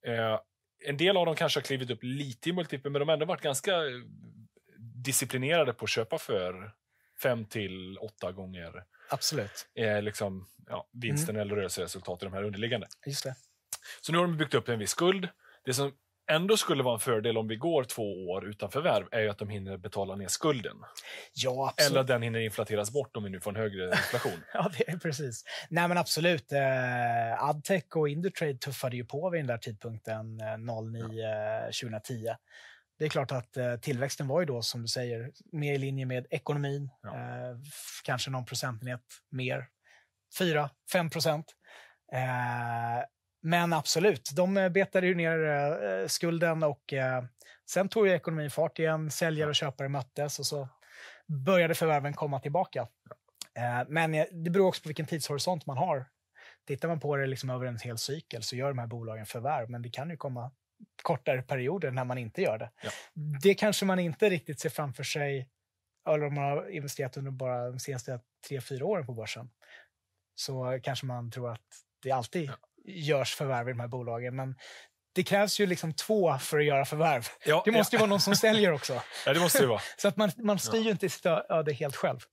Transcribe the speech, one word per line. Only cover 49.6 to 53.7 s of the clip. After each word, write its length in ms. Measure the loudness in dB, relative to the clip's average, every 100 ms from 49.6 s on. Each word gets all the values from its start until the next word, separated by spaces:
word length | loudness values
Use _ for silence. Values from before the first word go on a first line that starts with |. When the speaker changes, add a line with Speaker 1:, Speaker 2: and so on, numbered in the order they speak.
| -2 -4 -4
Speaker 2:
möttes 500 | -4 -4 -4 -4 -2
och 60 | -4
så 240 | -4 -8 _ -20 -20 -20 -20 _
började 480 | -2 4 6 6 4
förvärven 380 | 4 2 2
komma 260 | -4 -4 -2
tillbaka. 480 | -2 -2 0 -4 -6 _ -20 -20 _ _ -16
Speaker 1:
Ja. 80 | -6 -2